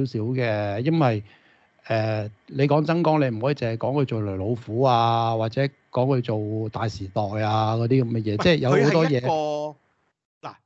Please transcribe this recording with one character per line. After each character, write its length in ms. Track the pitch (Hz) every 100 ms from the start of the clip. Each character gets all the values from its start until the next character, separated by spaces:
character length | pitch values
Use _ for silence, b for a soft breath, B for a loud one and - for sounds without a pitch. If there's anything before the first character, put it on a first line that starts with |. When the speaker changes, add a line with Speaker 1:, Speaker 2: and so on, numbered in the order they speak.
| 131
Speaker 1:
少 140 | 110 113
嘅， 540 | 127 117 107 101 101
因 180 | 135 165
為， 240 | 131 104 b b b b b _ -
誒， 420 | 110 110 107 107 - -
你 200 | 139 147
講 180 | 151 156
曾 180 | 170
江， 160 | 160 156
你 80 | 135 110
唔 20 |
可 120 | 131
以 40 | 143
淨 160 | 117
係 40 | 113
講 240 | 117 147
佢 40 | 131
做 160 | 113
雷 140 | 104 95
老 160 | 98
虎 280 | 117 - 113
啊， 500 | 135 117 117 117 113 113
或 120 | 110
者 120 | 135
講 80 | 131 _ _
佢 300 | 123 131 131
做 480 | 120 110 104 110 110
大 180 | - 110
時 180 | 104 92
代 140 | 110 101 107
啊 340 | 107 110 110 113
嗰 100 | 117
啲 160 | 131
噉 40 | 117
嘅 120 | 117
嘢， 100 | 107
Speaker 2:
喂， 60 | 104
Speaker 1:
即 120 | 180
係 60 | 156
有 120 | 127
好 60 | 143 143
多 140 | 160 165
嘢。 20 |
Speaker 2:
佢 0 |
係 100 | 127
一 40 |
個， 1300 | 127 156 151 147 151 143 _ _ _ _ _ _ -
嗱， 40 | -